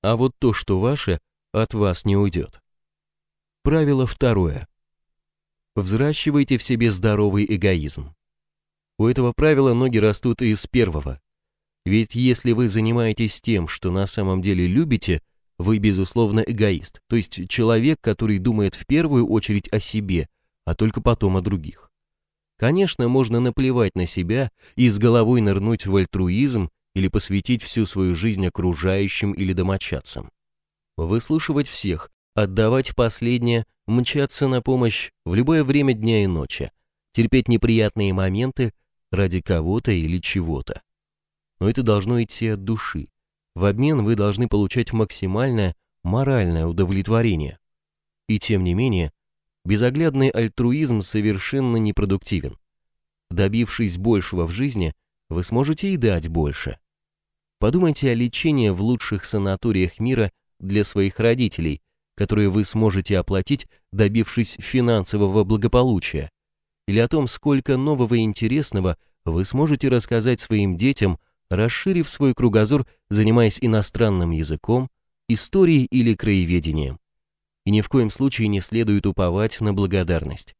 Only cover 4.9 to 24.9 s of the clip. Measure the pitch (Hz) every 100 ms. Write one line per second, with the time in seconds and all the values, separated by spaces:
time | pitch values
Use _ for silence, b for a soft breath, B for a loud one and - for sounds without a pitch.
4.9 | _ _ _ _ _ _ _ _ - 92
5.9 | 110 143 151 - 147 139 127 - 120 117
6.9 | 92 104 104 104 101 104 104 95 90 73
7.9 | - 71 - _ _ _ _ _ _ _
8.9 | _ 110 131 123 - 156 143 135 117 131
9.9 | 113 107 104 123 117 120 107 - 127 107
10.9 | 76 67 67 _ _ _ _ _ _ -
11.9 | 107 110 120 127 120 120 117 123 104 110
12.9 | 120 113 107 110 - - 104 82 - 92
13.9 | 92 98 - 95 95 92 92 87 104 160
14.9 | 120 - 80 _ _ _ _ 90 110 104
15.9 | 95 95 120 113 110 - 113 107 92 -
16.9 | - _ 117 98 - 90 - 113 113 127
17.9 | 156 - 104 110 101 98 110 98 - -
18.9 | 143 165 135 117 110 - 104 - 107 -
19.9 | 110 101 87 71 _ _ _ - 87 110
20.9 | 113 120 117 101 95 90 95 73 - _
21.9 | _ _ _ _ _ _ _ 113 170 196
22.9 | - 120 131 120 120 123 117 131 123 104
23.9 | - 87 - 87 117 127 b b - 123